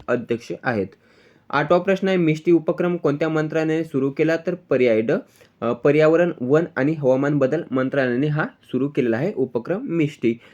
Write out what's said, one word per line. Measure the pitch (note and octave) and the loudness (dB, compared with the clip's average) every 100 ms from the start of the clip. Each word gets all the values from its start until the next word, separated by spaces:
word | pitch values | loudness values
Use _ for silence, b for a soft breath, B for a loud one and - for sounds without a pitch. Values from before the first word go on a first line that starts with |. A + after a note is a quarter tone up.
| - | -4
अध्यक्ष | B2 A2 A#2 - E3+ | -4 -4 -6 -6 -8
आहेत. | C3 A2+ F#2 - b b b b - | -4 -4 -4 -10 b b b b -6
आठवा | C#3+ D3 F3 | -4 0 0
प्रश्न | F3+ F#3+ F#3+ | 2 -2 0
आहे, | F#3 | 0
मिष्टी | D#3+ D#3 - | 0 0 2
उपक्रम | E3 D#3 E3+ F3+ F3 | 2 2 -2 -2 -2
कोणत्या | D3+ D3 D#3+ | -2 -2 -2
मंत्रालयाने | D#3 D#3 D#3 D#3+ D#3+ | -2 -2 -2 -2 -2
सुरू | D#3+ C3+ C#3 | -2 -2 -2
केला? | C3+ D#3 E3 | 0 0 0
तर | F3 | -4
पर्याय | F3 - C3+ B2 A2 | -8 -2 2 4 4
ड, | A#2 G3 - b b _ | 2 -2 -4 b b _
अ, | A#2 | -4
पर्यावरण, | A#2 D3 D3+ D#3 E3 F3 - | 0 2 4 4 4 2 -2
वन | B2 D3+ E3+ - | 0 2 2 -2
आणि | C3+ | -2
हवामान | D#3+ C3+ C3 C#3 D3+ | 0 2 2 2 2
बदल | C3 D#3 F3 | 0 0 -2
मंत्रालयाने | C3 C3 C#3 B2+ A#2+ D3+ | -2 0 0 0 0 0
हा | D3 | -2
सुरू | A3 - _ B2+ C#3+ | -4 -8 _ -4 -2
केलेला | D3 B2 A2+ | 0 0 0
आहे | E3+ - | -2 -2
उपक्रम | C3 A#2+ A#2 F#3+ | -4 -4 -4 -6
मिष्टी. | C#4 E3+ D3 - A#2 A#2 b | -4 -2 -2 -2 -2 -2 b